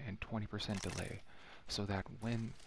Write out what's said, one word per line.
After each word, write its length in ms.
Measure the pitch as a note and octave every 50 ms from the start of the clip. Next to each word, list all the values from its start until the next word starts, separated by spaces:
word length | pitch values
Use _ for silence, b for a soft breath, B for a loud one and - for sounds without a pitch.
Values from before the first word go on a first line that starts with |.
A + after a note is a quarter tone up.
| C#3
and 140 | A#2+ G2 G#2
twenty 260 | - - - A2 G#2
percent 360 | - - G#2 - - G#2+ F#2+ -
delay, 400 | - - - F2+ - - - - B B B B B B B B B
so 160 | - - G2+
that 220 | G2 G2+ F#2+ F#2+ - - -
when 340 | - A#2 A#2 A#2 A2+ A2+ C3 - -